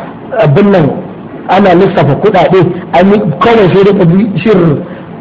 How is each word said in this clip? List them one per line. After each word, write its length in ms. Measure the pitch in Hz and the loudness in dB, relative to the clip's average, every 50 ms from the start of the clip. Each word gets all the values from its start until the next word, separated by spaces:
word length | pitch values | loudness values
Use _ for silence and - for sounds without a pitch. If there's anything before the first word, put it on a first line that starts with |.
| - - - - - - - - - | -12 -14 -16 -18 -14 -8 -4 -2 0
abin 280 | 151 139 202 208 202 | 2 2 2 2 2
nan, 160 | 196 185 151 131 - - - - - - - - - - - - | 2 2 2 0 -2 -6 -10 -14 -14 -16 -16 -16 -16 -12 -6 -2
ana 260 | 180 190 202 190 175 | 0 2 2 4 4
lissafa 400 | 175 196 190 - 180 156 139 139 - | 4 2 2 0 0 0 0 0 0
kuɗaɗe, 400 | - 214 196 180 160 139 - 185 165 - - - - - - | 0 0 2 2 2 2 2 2 2 0 -2 -6 -8 -4 0
an 140 | 170 185 196 202 | 2 2 2 2
yi 60 | 214 - 165 139 - | 2 0 -2 -2 -2
kawai 280 | - 233 233 226 202 165 156 | 0 2 2 2 2 2 2
sai 120 | 190 196 | 2 2
dai 120 | 208 190 190 | 2 2 2
ka 60 | 185 | 2
ji 260 | 160 170 196 220 202 190 156 - | 2 2 2 0 0 -2 -2 0
shir-, 400 | 226 208 180 170 160 143 127 - - - - - - - - | 0 2 2 2 0 0 -2 -6 -10 -14 -18 -18 -16 -10 -6